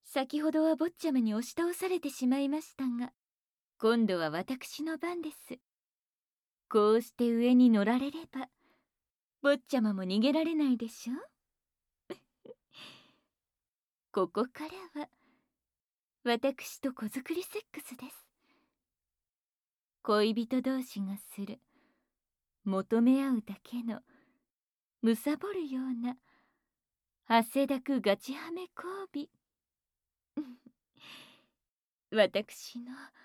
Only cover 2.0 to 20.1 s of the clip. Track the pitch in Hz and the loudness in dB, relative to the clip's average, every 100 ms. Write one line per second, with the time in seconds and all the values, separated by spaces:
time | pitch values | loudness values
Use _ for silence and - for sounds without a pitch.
2 | 285 262 254 269 277 302 - - 262 240 | -4 -2 0 2 0 -4 -6 -6 -4 -4
3 | 247 - _ _ _ _ _ _ 220 233 | -6 -10 _ _ _ _ _ _ 2 4
4 | 220 180 156 156 190 254 - - 320 320 | 2 2 0 -2 -4 -8 -8 -8 -6 -4
5 | 339 349 311 - - 254 _ _ _ _ | -6 -6 -8 -12 -16 -18 _ _ _ _
6 | _ _ _ _ _ _ _ 220 208 220 | _ _ _ _ _ _ _ 4 6 6
7 | 240 - 240 233 240 247 247 220 202 247 | 2 -2 2 4 6 8 8 8 4 2
8 | 277 311 330 269 254 _ _ _ _ _ | 0 -8 -12 -10 -12 _ _ _ _ _
9 | _ _ _ _ 277 285 - 262 214 196 | _ _ _ _ 2 2 2 0 2 0
10 | 185 202 254 302 320 320 285 240 226 - | 0 2 4 2 0 0 2 0 -2 -10
11 | 233 269 554 _ _ _ _ _ _ _ | -10 -10 -10 _ _ _ _ _ _ _
12 | _ - _ _ - - _ - - - | _ -18 _ _ -20 -20 _ -20 -20 -20
13 | _ _ _ _ _ _ _ _ _ _ | _ _ _ _ _ _ _ _ _ _
14 | _ - 175 202 254 - 311 370 370 294 | _ -2 -2 -2 -4 -4 -12 -12 -14 -12
15 | 302 _ _ _ _ _ _ _ _ _ | -12 _ _ _ _ _ _ _ _ _
16 | _ _ 240 233 269 269 - - 269 254 | _ _ -2 0 0 -4 -12 -8 -8 -6
17 | 214 269 254 339 - 415 - - - 254 | -8 -8 -6 -8 -6 -10 -12 -16 -16 -16
18 | 254 - _ _ _ _ _ _ _ _ | -18 -20 _ _ _ _ _ _ _ _
19 | _ _ _ _ _ _ _ _ _ _ | _ _ _ _ _ _ _ _ _ _
20 | - | 0